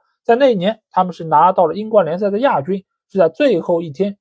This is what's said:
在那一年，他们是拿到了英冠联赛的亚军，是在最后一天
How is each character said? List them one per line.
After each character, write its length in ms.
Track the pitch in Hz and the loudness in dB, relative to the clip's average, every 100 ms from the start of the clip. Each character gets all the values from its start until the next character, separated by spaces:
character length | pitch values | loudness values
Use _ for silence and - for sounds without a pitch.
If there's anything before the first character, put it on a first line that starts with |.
| _ _ - | _ _ 0
在 100 | 233 | 2
那 160 | 277 | 2
一 40 | 214 | 2
年， 260 | 185 220 _ | -2 -6 _
他 140 | - 185 | -2 -2
们 80 | |
是 100 | 175 | -4
拿 300 | 165 151 175 | 0 2 4
到 120 | 190 170 | 4 0
了 80 | |
英 160 | 170 220 | -2 0
冠 140 | 214 | 0
联 160 | 165 175 | 2 -2
赛 100 | 202 | -4
的 100 | 202 | -2
亚 200 | 269 185 | 0 -2
军， 240 | 139 196 - _ _ | -4 -8 -8 _ _
是 80 | 196 | 0
在 120 | 165 | 0
最 320 | - 294 185 | 2 0 0
后 200 | - 175 | 0 -4
一 80 | 170 | -4
天 280 | 139 196 202 | -6 -6 -6